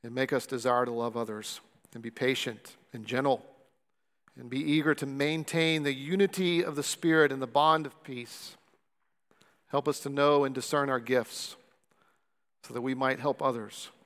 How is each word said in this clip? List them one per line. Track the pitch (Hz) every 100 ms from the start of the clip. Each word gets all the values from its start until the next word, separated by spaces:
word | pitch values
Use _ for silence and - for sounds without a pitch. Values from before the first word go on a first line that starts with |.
and | 117
make | 123 131
us | 135 -
desire | 131 120 123 123
to |
love | 117 117 113
others | 113 107 107 - _ _ _
and | 117
be | 113
patient | - 131 131 - 107 - - _
and | 117 107
gentle | 123 139 127 - - _ _ _ _ _ _ _ -
and | 123
be | 131
eager | 151 151 151
to | 147 139
maintain | 139 143 160 151 170 160 160
the | 143
unity | 135 143 190 196 185 180 170
of | 170 147
the |
Spirit | 143 - 170 160 147
and | 135
the | 131
bond | 135 151 156 147
of | -
peace. | - 123 120 - - - _ _ _ _ _ _ _ _ _ _ _
Help | 143 143
us | 139
to | 143
know | 139 143 147
and | 139
discern | 131 - 147 139
our | 131
gifts | 120 127 113 - - - _ _ _ _ _ _ _ _ _ _
so | -
that | 120
we | 123
might | 127 131 131
help | 139 131
others | 139 117 104 - - -